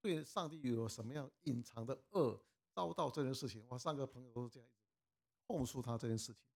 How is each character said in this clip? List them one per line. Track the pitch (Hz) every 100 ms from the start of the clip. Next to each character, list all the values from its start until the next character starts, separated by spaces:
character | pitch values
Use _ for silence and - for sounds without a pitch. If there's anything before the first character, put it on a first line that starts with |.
对 | 220 160
上 | 143 - 160
帝 | 160
有 | 131 113 113
什 | - 113
么 |
样 | 147 131 _
隐 | - 120
藏 | 117 113 117
的 | 131 _
恶， | 202 131 101 _ _ _
遭 | - 175
到 | 170 147
这 | 151
件 | 131
事 | 131 131
情。 | 107 120
哇， | 123
三 | 160 143
个 | 135
朋 | 127
友 | 127
都 | 117
是 | 120
这 | 131
样 | 120 _ _ _ _ _ _ _ -
控 | 185
诉 | 123 131
他 | 120 113
这 | 117
件 | 113
事 | -
情。 | 113 _